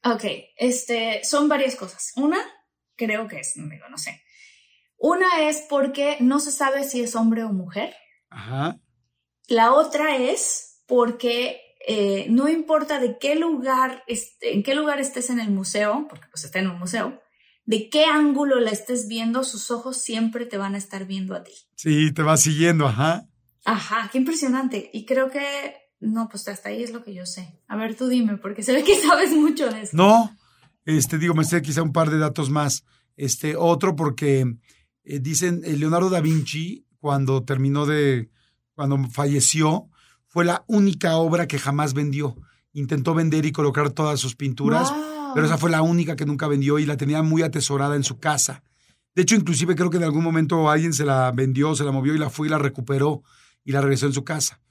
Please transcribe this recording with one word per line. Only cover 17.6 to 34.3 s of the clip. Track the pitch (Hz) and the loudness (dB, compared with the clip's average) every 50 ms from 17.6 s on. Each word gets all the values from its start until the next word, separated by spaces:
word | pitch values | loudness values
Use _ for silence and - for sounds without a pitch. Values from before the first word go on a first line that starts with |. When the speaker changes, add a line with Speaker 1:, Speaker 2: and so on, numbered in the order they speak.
| _ | _
Speaker 1:
de | - 220 214 220 - | -2 -2 -2 -2 0
qué | - 302 311 | 2 2 4
ángulo | 311 294 302 302 294 277 277 294 277 262 247 | 4 4 4 4 4 4 2 2 2 2 2
la | 233 220 | 2 0
estés | 208 202 - - 247 240 214 | 0 -4 -6 -4 -4 -4 -4
viendo, | 208 226 226 226 226 233 254 269 | -6 -6 -4 -2 -2 -2 -2 -2
sus | 262 - 208 - - | -4 -6 -10 -8 -6
ojos | 240 233 240 262 262 | -8 -6 -6 -8 -8
siempre | - - - 226 220 226 226 226 240 233 | -8 -6 -6 -4 -2 -2 -2 -2 -6 -8
te | 233 - | -6 -6
van | 196 196 196 196 | -6 -6 -4 -6
a | |
estar | 202 196 - - 196 190 | -8 -8 -10 -12 -12 -10
viendo | 185 196 190 190 190 185 | -8 -8 -8 -6 -8 -8
a | 175 175 | -10 -12
ti. | - - - _ _ _ | -16 -20 -20 _ _ _
Speaker 2:
Sí, | - - 156 151 151 156 151 147 | -6 0 2 2 4 2 2 0
te | 160 156 | 0 2
va | 151 160 | 2 4
siguiendo, | 151 - 156 156 147 160 170 170 156 147 | 4 4 2 2 2 4 4 4 4 2
ajá. | 131 110 113 143 160 170 175 - _ _ _ _ _ _ _ _ | 2 2 2 0 0 0 -2 -6 _ _ _ _ _ _ _ _
Speaker 1:
Ajá, | 202 220 196 - - 214 226 220 202 | -2 -2 -2 -4 -4 -4 -4 -4 -2
qué | - | -2
impresionante. | 262 262 302 330 311 294 262 254 262 269 254 - 202 190 - - | -2 0 0 -2 -2 -2 -2 -2 -2 -2 -4 -6 -6 -8 -10 -14
Y | 220 214 | -14 -4
creo | - 269 262 269 269 | -2 0 0 0 0
que, | 262 277 285 285 285 285 277 285 - - _ _ _ _ | -2 -6 -6 -4 -6 -6 -8 -10 -14 -18 _ _ _ _
no, | 208 220 220 226 226 220 | -6 -4 -4 -4 -4 -6
pues | - 202 - | -10 -12 -12
hasta | 214 202 190 - 202 | -10 -12 -10 -10 -10
ahí | 208 226 | -8 -8
es | 240 233 | -8 -8
lo | 226 233 233 | -10 -14 -14
que | 208 196 | -14 -14
yo | 180 180 | -14 -12
sé. | 180 - 190 180 - - _ _ | -12 -12 -14 -14 -16 -20 _ _
A | _ 208 | _ -8
ver, | 214 220 226 226 | -6 -6 -6 -6
tú | - 254 | -4 -2
dime, | 254 247 247 233 214 208 | 0 2 2 2 2 -2
porque | 196 - 196 208 - 208 | -4 -6 -10 -8 -6 -2
se | - 262 | 0 2
ve | 294 302 | 2 4
que | 370 403 | 4 4
<laughs> | 370 | 4
sabes | - 294 339 - 381 294 311 | 6 4 4 4 4 4 4
mucho | 302 302 330 - - 294 240 | 4 4 4 2 0 -2 -2
de | 220 220 208 | -2 -6 -8
eso. | - - | -2 4
Speaker 2:
No, | 160 185 202 220 233 226 214 - _ _ _ _ _ _ _ _ _ _ | 6 8 8 8 6 6 2 -6 _ _ _ _ _ _ _ _ _ _
este, | 156 156 151 127 - 160 156 | 0 2 2 2 0 -2 -2
digo, | 170 170 165 | 0 2 2
me | 156 151 | 2 2
sé | 160 165 170 | 2 0 0
quizá | 135 147 143 156 165 | 0 0 -2 -2 -2
un | 160 131 | 0 0
par | 165 160 156 | 0 2 2
de | 156 | 2
datos | 156 156 151 - - 151 135 | 0 0 0 -2 -2 -2 0
más. | 147 151 147 139 - - _ _ _ _ _ _ _ | 0 0 0 0 -2 -4 _ _ _ _ _ _ _
Este, | - 143 131 - - - 151 151 | -8 -4 -4 -4 -2 -2 -4 -2
otro | 165 170 170 170 143 190 185 170 | 2 2 2 4 4 2 -2 0
porque, | 143 165 147 123 - 156 143 | 0 -2 -2 -2 0 0 2